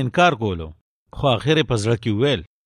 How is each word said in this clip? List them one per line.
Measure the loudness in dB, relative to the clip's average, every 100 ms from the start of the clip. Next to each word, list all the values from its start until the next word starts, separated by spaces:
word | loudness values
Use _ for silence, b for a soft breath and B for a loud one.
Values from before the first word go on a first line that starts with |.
انکار | 0 4 2 2
کولو، | -2 -4 -8 -14 _ _ _
خو | -2 0
آخر | 0 2 0
یې | 2
په | 0
زړه | 0 -2
کې | -2
وویل، | 0 0 -2 -6 _